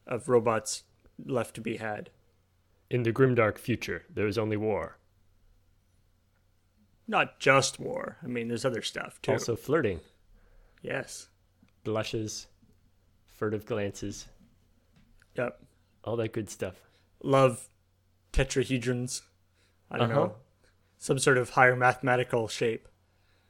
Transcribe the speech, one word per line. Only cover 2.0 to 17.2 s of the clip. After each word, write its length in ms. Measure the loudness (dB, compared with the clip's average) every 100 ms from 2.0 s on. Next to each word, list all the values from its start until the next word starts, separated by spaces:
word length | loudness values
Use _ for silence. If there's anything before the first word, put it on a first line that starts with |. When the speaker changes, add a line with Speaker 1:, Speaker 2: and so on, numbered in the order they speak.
| -10 _ _ _ _ _ _ _ _
Speaker 2:
In 120 | -2
the 80 | 0
grimdark 460 | 4 4 6 2 0
future, 460 | -4 -4 -4 -10 -8
there 140 | -4 -2
is 100 | 0
only 180 | -2 -2
war. 420 | -2 -4 -6 -12 _ _ _ _ _ _ _ _ _ _ _ _ _ _ _ _ _ _ _ _ -4
Speaker 1:
Not 340 | 0 0 2
just 400 | 4 6 4 -2
war. 380 | -8 -8 -8 -10
I 40 | -8
mean, 220 | -8 -6
there's 160 | -4
other 180 | -2 -4
stuff, 380 | -6 -8 -10 -6
too. 100 | -2
Speaker 2:
Also 240 | -2 -2 -6
flirting. 440 | 0 0 0 -2 -10 _ _ -20 _ -20 _ _
Speaker 1:
Yes. 460 | -8 -8 -8 -14 -18 _ _ _ _ _
Speaker 2:
Blushes. 600 | -6 -4 -4 -6 -8 -10 -16 _ _ _ _ _ _ _ _
Furtive 400 | _ -4 -4 -4
glances. 600 | -4 -4 -6 -10 -10 -16 -20 _ _ _ _ _ _ _ _ _ -6
Speaker 1:
Yep. 240 | -6 -8 -18 _ _ _
Speaker 2:
All 120 | -6 -4
that 160 | -2
good 180 | -4 -8
stuff. 260 | -8 -10 -10 _ _ _ _